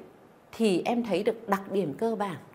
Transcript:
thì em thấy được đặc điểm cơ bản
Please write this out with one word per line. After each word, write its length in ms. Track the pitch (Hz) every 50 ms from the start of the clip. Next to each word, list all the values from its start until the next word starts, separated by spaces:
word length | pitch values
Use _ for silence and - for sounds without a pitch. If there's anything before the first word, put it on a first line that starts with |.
| - - - - - - - - - - -
thì 300 | - 226 214 185 165 -
em 200 | - 247 240 233
thấy 180 | 214 190 170 214
được 260 | 233 220 - - -
đặc 220 | 196 190 196 -
điểm 240 | 190 202 185 147 131 -
cơ 160 | 220 226 226
bản 220 | 196 208 196 160 120 - - -